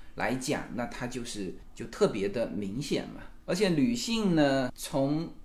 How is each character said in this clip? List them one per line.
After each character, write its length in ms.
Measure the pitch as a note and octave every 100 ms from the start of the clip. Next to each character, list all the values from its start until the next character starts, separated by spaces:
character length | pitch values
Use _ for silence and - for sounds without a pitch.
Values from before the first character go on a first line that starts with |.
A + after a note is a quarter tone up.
| - -
来 200 | G#2 C3
讲， 300 | D3 G#2 - A2+
那 100 | A#2+
它 220 | - B2
就 180 | B2 A#2+
是， 300 | G#2 F#2 - -
就 140 | - A2+
特 220 | - G3+
别 200 | G#2 G2
的 160 | G2+ -
明 320 | G2+ G2 A#2
显 260 | - A#2+ -
嘛。 160 | - - - -
而 100 | F3+
且 140 | G3
女 240 | D#3 B2
性 420 | A#2+ - A3+ G3+ D#3+
呢， 360 | C#3+ C3+ B2+ -
从 520 | - C#3 C#3 D#3 D#3+ -